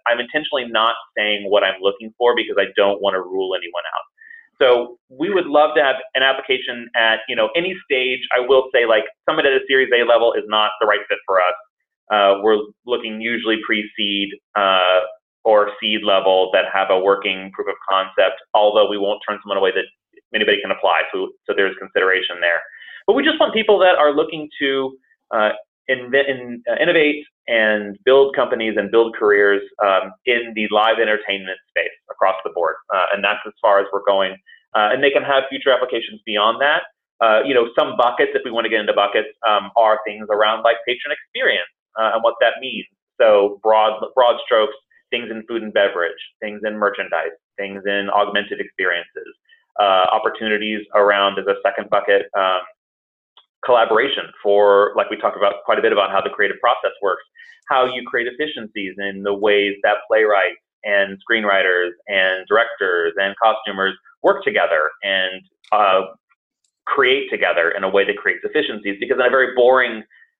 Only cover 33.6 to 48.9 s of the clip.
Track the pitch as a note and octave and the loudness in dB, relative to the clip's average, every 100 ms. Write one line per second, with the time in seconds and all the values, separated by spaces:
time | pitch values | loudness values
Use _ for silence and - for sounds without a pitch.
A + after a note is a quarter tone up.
33.6 | A2 G2 F#2+ G2 G2+ G2 F#2+ F#2+ _ - | 2 2 0 -2 0 0 0 -6 _ -20
34.6 | _ G#2+ G#2+ B2+ C#3+ C#3+ C3+ C3+ C3 C#3 | _ 0 0 2 2 0 0 0 -2 -4
35.6 | C#3 B2 B2+ A#2 G#2 G#2+ A#2 G#2 G#2+ A#2 | 0 2 0 -6 -8 -14 -6 0 0 2
36.6 | C#3+ E3 - _ _ - A2+ G#2+ C#3 B2+ | 0 0 -4 _ _ -2 2 2 2 0
37.6 | A#2 - D3 - A#2+ - C#3 C3 B2+ A2+ | 0 0 -2 0 0 0 -2 -2 -6 -4
38.6 | A2+ A2 G#2 G#2 G2+ A2 G#2 - A2+ G#2 | -2 -2 0 0 2 0 -4 -4 0 0
39.6 | G2 A#2 A2 G#2+ A2 G#2+ G#2+ G#2 G#2+ A2+ | 0 2 2 2 -2 -10 -4 0 0 2
40.6 | A#2 A#2+ - B2 D3 D3+ - A#3 A#3 G2+ | 0 0 -2 -6 -6 -10 -10 -4 -2 -2
41.6 | F2 _ _ A2 A2 A2 A#2 - A#2 - | -4 _ _ -4 -2 0 0 2 0 0
42.6 | C3 G#2+ - _ _ - A2+ G#2 G2+ G2+ | -8 -12 -14 _ _ 2 4 6 4 0
43.6 | A2 A2 A2 A2 A2 C3 A#2+ A#2 - A#2 | 2 4 2 0 -4 2 2 2 0 0
44.6 | G#2+ - _ _ - A#2+ A2+ A2 A2 A#2 | 0 -4 _ _ -10 -8 -8 -12 -8 -8
45.6 | G#2+ G#2 G2 F2 E2+ - - - G#2+ G#2 | -2 0 0 0 -4 -6 -18 -12 -12 -8
46.6 | G#2+ G#2+ G#2 G2 F#2 E2+ E2 - _ - | -8 -2 -2 -2 -6 -6 -6 -10 _ -12
47.6 | G2 G2 G2 G2+ G2 G2+ G2+ G2+ G#2 G2+ | -10 -8 -4 -4 0 0 0 -2 -4 -8
48.6 | G2+ - F#2 | -10 -4 -4